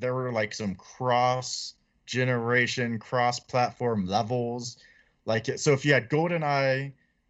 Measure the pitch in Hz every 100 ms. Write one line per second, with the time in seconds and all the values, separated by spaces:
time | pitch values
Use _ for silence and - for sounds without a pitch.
0 | 127 127 127 113 107 - 107 - - -
1 | 127 123 123 127 123 - - - _ _
2 | - 123 127 123 117 123 120 127 120 113
3 | - 127 123 123 - 127 123 - 123 107
4 | 92 101 113 123 120 120 120 - - _
5 | _ _ - 113 123 131 151 135 147 131
6 | 107 151 170 170 147 143 135 131 139 -
7 | _ _